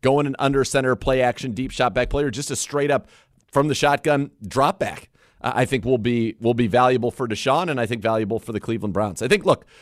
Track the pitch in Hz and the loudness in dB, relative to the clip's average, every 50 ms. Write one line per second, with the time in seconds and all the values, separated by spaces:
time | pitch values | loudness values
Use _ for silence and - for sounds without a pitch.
0 | - 127 135 147 147 143 135 - - 139 139 135 131 - - 139 131 127 127 107 | 0 2 2 2 2 0 -2 0 0 2 2 2 2 2 0 0 2 2 0 0
1 | - 139 131 131 127 123 120 - - 131 110 107 131 135 - - 131 123 92 127 | 0 0 2 2 2 2 0 -2 -4 -6 -6 -6 -6 -6 -2 0 0 0 0 0
2 | 123 - - 139 147 139 107 120 143 - 127 110 - - 139 143 143 143 143 127 | -2 0 0 -2 -2 -2 -4 -6 -6 -6 -6 -6 -6 -4 -2 -2 0 2 0 0
3 | - - - _ _ _ _ _ _ _ - 139 143 151 135 - - 143 143 139 | -2 -6 -18 _ _ _ _ _ _ _ 0 2 2 2 2 2 2 2 2 2
4 | - 156 147 139 143 139 - _ 110 95 - 127 135 156 196 - - 101 73 - | 2 2 2 2 0 -2 -8 _ -14 -4 0 2 2 2 2 0 -4 -6 -6 -8
5 | - - _ _ _ _ _ _ - 120 - 117 127 - 135 127 95 123 127 120 | -14 -20 _ _ _ _ _ _ -6 -4 0 0 0 0 0 -2 0 0 0 0
6 | 101 120 120 117 117 113 - - 113 117 123 120 123 107 90 120 127 127 127 123 | 2 0 0 0 0 -2 -4 -2 0 0 2 2 2 2 4 4 4 4 4 2
7 | 113 120 - - 135 117 107 104 - 131 135 156 185 170 147 127 117 107 120 117 | 0 -2 -4 -4 -6 -6 -6 -2 0 0 2 2 0 -2 -2 -2 -2 -2 -4 -2
8 | 95 113 113 110 110 101 113 110 - - 110 104 - - 117 110 98 104 90 95 | -2 0 0 0 0 -2 -4 -6 -6 -6 -8 -6 -4 -4 -4 -4 -4 -4 -2 -2
9 | 107 104 85 - 110 127 202 208 - 185 143 - - _ _ - | -4 -4 -4 -6 -2 0 0 0 2 0 0 0 -2 _ _ -20